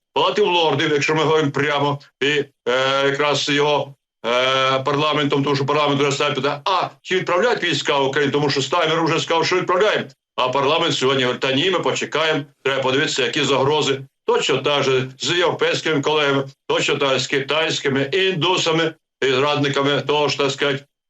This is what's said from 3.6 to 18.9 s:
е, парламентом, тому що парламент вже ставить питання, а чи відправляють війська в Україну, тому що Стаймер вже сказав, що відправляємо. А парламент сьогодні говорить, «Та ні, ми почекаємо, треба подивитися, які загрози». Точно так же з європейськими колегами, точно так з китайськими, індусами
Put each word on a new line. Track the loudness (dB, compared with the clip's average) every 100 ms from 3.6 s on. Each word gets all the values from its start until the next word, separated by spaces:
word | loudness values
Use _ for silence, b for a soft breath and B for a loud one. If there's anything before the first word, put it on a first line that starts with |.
| 2 0 -2 -10 _ _ -2
е, | 0 2 2 2 0
парламентом, | 0 0 0 0 0 0
тому | 0 0
що | 0
парламент | 0 0 2
вже | 0
ставить | 0 -2 0
питання, | -2 -2 -2
а | -2 -2 -8
чи | -4 -4
відправляють | 0 0 0 0
війська | -2 -2 0 0
в | 0
Україну, | 0 0
тому | 0 0
що | -2
Стаймер | -2 0 0 0
вже | 0 0
сказав, | 0 0 2
що | 0
відправляємо. | 0 2 2 0 -4 -12 _ -4
А | -2
парламент | 0 0 2 0 0
сьогодні | 0 2
говорить, | 0 -2
«Та | -2
ні, | 0 0
ми | 0
почекаємо, | -2 -2 -4 -2 0 -2 -4 _
треба | -4 -2
подивитися, | 0 0 0 -2
які | -2 0
загрози». | 0 2 2 2 0 -2 -6 _ -2
Точно | 0 0 0
так | 0 0
же | 2 0 -2 -6
з | -4 0
європейськими | 0 2 0 0 0 0
колегами, | 0 2 2 0 -2 -10 -4
точно | -2 0 0
так | 0 0
з | 0
китайськими, | -2 -2 -2 0 -2 -2 -2 -2
індусами | 0 0 0 0 0 0 0 -2